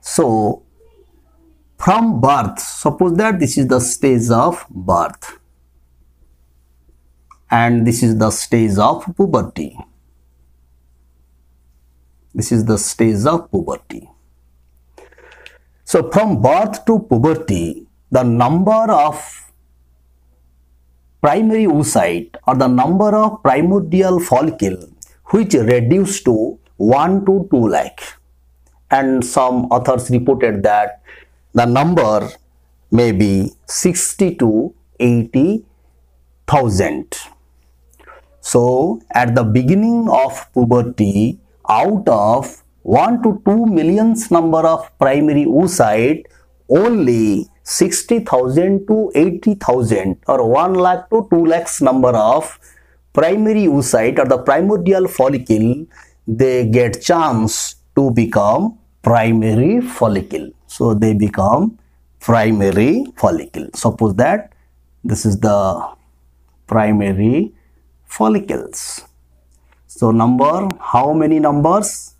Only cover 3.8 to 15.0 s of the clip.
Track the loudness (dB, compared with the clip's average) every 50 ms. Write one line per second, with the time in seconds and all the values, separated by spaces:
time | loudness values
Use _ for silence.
3.8 | 0 -2 -6 -2 0 2 2 2 2 0 2 2 2 0 -2 -4 -12 -16 -16 -12
4.8 | -4 -2 0 0 0 -4 -8 -12 -20 -20 -20 -20 _ _ _ _ _ _ _ _
5.8 | _ _ _ _ _ _ _ _ _ _ _ _ _ _ _ _ _ _ _ _
6.8 | _ _ _ _ _ _ _ _ _ _ -20 _ _ _ 0 0 2 2 2 2
7.8 | 2 2 0 2 2 0 2 2 0 -2 -2 -4 -6 -2 0 0 2 2 2 2
8.8 | 2 2 0 -2 -6 -14 -2 _ -2 0 0 -2 -2 -2 -8 -10 -10 -10 -12 -18
9.8 | -20 _ _ _ _ _ _ _ _ _ _ _ _ _ _ _ _ _ _ _
10.8 | _ _ _ _ _ _ _ _ _ _ _ _ _ _ _ _ _ _ _ _
11.8 | _ _ _ _ _ _ _ _ _ _ _ -8 -4 -2 0 0 0 0 -2 -2
12.8 | -2 -6 -4 0 0 0 0 0 0 0 -2 -2 -4 -4 -6 -4 -4 -4 -10 -12
13.8 | _ _ -18 -18 -18 _ _ _ _ _ _ _ _ _ _ _ _ _ _ _
14.8 | _ _ _ -20